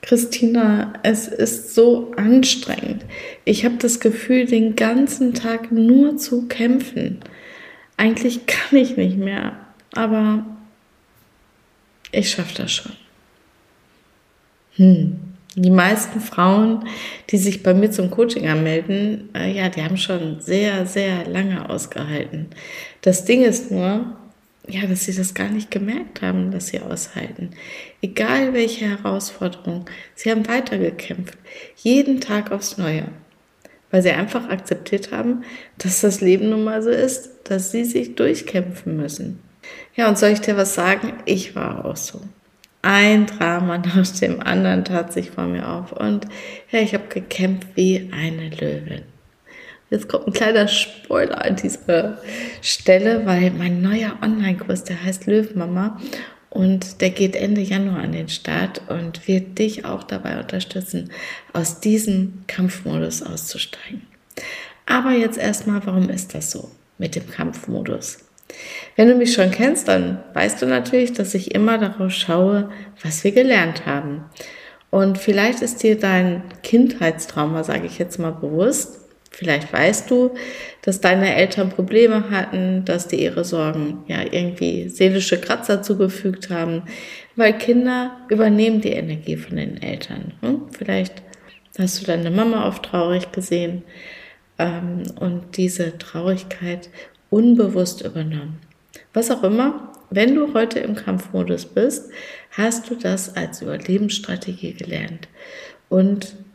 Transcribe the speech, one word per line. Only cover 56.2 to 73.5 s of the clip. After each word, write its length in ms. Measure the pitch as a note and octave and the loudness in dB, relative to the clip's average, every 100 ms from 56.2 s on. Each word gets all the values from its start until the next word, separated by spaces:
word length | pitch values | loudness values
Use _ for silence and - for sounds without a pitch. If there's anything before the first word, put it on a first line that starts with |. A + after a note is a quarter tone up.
| - - _ | -14 -18 _
und 540 | A3 F#3 F#3+ - - | 0 2 2 -2 -2
der 80 | F#3+ | -2
geht 260 | F#3 F#3+ F#3+ | 2 0 0
Ende 240 | G3 G#3 | 0 0
Januar 380 | F#3+ G3 G3 F#3 | 0 -2 -2 -2
an 140 | - | -4
den 180 | E3 D#3+ | -6 -6
Start 500 | - - E3 F#3 - - | -8 -4 -2 -2 -6 -8
und 400 | E3+ E3+ E3 - | -8 -6 -10 0
wird 300 | F#3+ F#3 F#3 | 0 0 -2
dich 260 | G#3+ G#3+ | -2 -2
auch 180 | - F#3+ | -8 -10
dabei 380 | - G3 - - | -8 -8 -6 -8
unterstützen, 680 | - F#3+ - F#3 F#3 F3+ E3+ - - - - | -6 -8 -8 -8 -6 -8 -8 -12 -12 -14 -8
aus 280 | - D#3+ E3 | -4 -4 -2
diesem 640 | G#3+ G#3+ G#3+ F#3+ F#3 - - | 2 2 2 0 0 -4 -12
Kampfmodus 760 | - F#3 - - D#3 D#3+ D#3+ | -2 -2 -2 -6 -4 -2 -6
auszusteigen. 840 | - E3 - - - - - - - _ _ - - - - - - | -8 -10 -10 -8 -10 -10 -14 -16 -16 _ _ -16 -12 -12 -16 -16 -2
Aber 240 | B3+ C4 | 0 2
jetzt 260 | B3 A3+ A3+ | 2 2 0
erstmal, 480 | - G#3 - G3+ | -4 -2 -2 -2
warum 240 | G3+ F#3 F#3 | 0 2 2
ist 260 | F#3 - | 0 -6
das 160 | - D#3 | -8 -8
so 200 | - - - _ _ | -10 -12 -20 _ _
mit 180 | F3 | -6
dem 140 | E3+ - | -6 -10
Kampfmodus? 920 | - - - - - - - - - _ _ _ - - - - - | -8 -8 -8 -8 -6 -4 -6 -8 -14 _ _ _ -20 -16 -16 -8 6
Wenn 120 | A3+ | 8
du 60 | |
mich 200 | B3 A#3+ | 8 6
schon 160 | - F#3 | 4 4
kennst, 380 | F#3 F#3+ - - | 4 2 2 2
dann 360 | F#3+ F3+ F#3 - | 2 2 -2 -6
weißt 300 | - G3+ G#3 | 0 0 0
du 40 | B3+ | 0
natürlich, 460 | B3+ A#3+ B3+ A#3+ | 2 2 2 2
dass 220 | A#3+ F#3+ | 0 -2
ich 200 | G3 F#3 | -2 -2
immer 220 | G3 G#3+ A3+ | 2 2 4
darauf 360 | G#3 - F#3+ | 0 0 -2
schaue, 580 | F#3 - E3+ F#3 G3+ G3+ - - - | -2 0 4 4 4 0 -8 -18 -10
was 220 | D#3+ D#3 | -6 0
wir 80 | G3+ | 2
gelernt 520 | G3+ C4 | 4 6